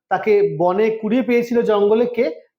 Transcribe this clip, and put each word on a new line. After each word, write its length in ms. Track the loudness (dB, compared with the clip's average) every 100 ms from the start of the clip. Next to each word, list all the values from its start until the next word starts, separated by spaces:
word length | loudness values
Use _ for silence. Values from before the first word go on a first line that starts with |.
| _
তাকে 480 | -4 2 2 2 0
বনে 320 | -2 0 0
কুড়িয়ে 320 | -2 -2 -2
পেয়েছিল 400 | 0 0 0 -2
জঙ্গলে 440 | 0 2 2 2 0
কে? 340 | -2 -4 -4 _